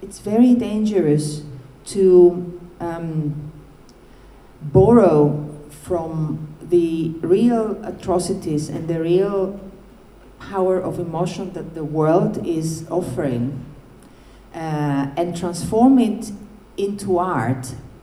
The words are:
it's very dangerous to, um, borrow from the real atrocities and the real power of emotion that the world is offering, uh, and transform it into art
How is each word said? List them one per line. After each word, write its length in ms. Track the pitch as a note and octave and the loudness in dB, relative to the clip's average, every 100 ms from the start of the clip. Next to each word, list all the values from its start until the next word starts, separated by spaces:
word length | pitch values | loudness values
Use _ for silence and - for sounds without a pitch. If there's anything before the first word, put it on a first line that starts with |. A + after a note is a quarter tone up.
it's 160 | G3 - | -16 -12
very 380 | - A3 B3 A#3+ | -2 4 4 4
dangerous 880 | G#3 G#3+ G#3+ G3+ D#3 D3 - - - - - - - | 0 -2 0 0 2 0 -2 -8 -12 -18 -20 -20 -10
to, 720 | G3+ F#3+ F3+ F3 F3+ F3 F3 - - | 0 6 8 8 6 -8 -12 -18 -10
um, 720 | E3+ E3 E3 D#3 D3 C#3+ D3+ - - - - - - - - - - - | -8 -6 -6 -4 -4 -6 -10 -16 -20 -20 -20 -20 -20 -20 -20 -20 -20 -14
borrow 880 | D3+ C#3 G3 A#3+ F#3+ D3+ D3 C#3+ - - - | 2 4 8 8 8 6 2 2 -8 -12 -18
from 800 | - - F3 D#3+ D#3+ D#3 D3+ D#3 - | -20 -6 -6 -4 -6 -4 -6 -10 -14
the 480 | - F3 E3 E3 D#3+ D#3+ | 0 2 2 0 -4 -4
real 560 | E3 G3 A#3+ A#3 G#3+ G3 | 0 4 4 2 -2 -6
atrocities 840 | - - - F3+ F3 G3 F3+ D3+ D3 | -10 -12 -2 -2 0 -6 -4 -4 -4
and 200 | E3+ D#3+ | -8 -4
the 120 | E3 | -4
real 600 | E3 F3+ G3+ G3 F#3+ G3+ - - - - - - - - | 2 2 2 0 -2 -6 -14 -20 -20 -20 -20 -20 -20 -20
power 400 | - G3 F#3 F#3 | -10 -2 0 0
of 180 | - - | -2 -6
emotion 560 | F3 E3 E3+ - F#3+ | -6 -4 -4 -4 -10
that 220 | F3 D#3 - | -10 -12 -10
the 80 | |
world 600 | D3 D3+ D#3 E3+ - - - | -6 0 2 4 2 -2 -4
is 400 | D#3+ D#3+ - - | -4 -4 -6 -4
offering, 760 | F3 F3 B2 D3 A#2+ B2 D3 - - - - - - - - - E3+ | -4 -4 -4 -2 -2 -4 -6 -12 -18 -20 -20 -20 -20 -20 -20 -20 -10
uh, 520 | D#3+ D3+ D3 C#3 C#3 C#3 | -6 -2 -2 -2 -2 -4
and 220 | F3 F3 | -4 -4
transform 640 | F3+ F3 - A3 B3 C4+ | -6 -6 -2 4 6 6
it 320 | A3 G#3 - - - - - - | 4 0 -8 -14 -16 -20 -20 -6
into 420 | G3+ G3+ G3 F3 | -6 -4 -2 0
art 560 | F#3 D#3+ A2+ C3 - - - - | 0 -2 -2 -2 -6 -14 -16 -20